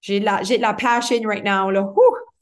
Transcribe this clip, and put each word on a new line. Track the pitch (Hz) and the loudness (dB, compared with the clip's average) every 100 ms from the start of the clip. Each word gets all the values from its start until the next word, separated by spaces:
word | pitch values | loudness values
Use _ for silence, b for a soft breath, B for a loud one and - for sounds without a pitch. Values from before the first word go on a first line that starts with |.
j'ai | - 202 | -2 -2
de | |
la, | 214 196 | 0 -2
j'ai | 190 240 | 0 0
de | |
la | 233 | 0
passion | 208 247 240 240 240 220 | 0 0 0 0 -2 -2
right | 208 | -4
now, | 202 196 190 | -2 0 0
là. | 196 | 0
Whew. | 196 196 494 466 - _ | 0 4 4 4 -10 _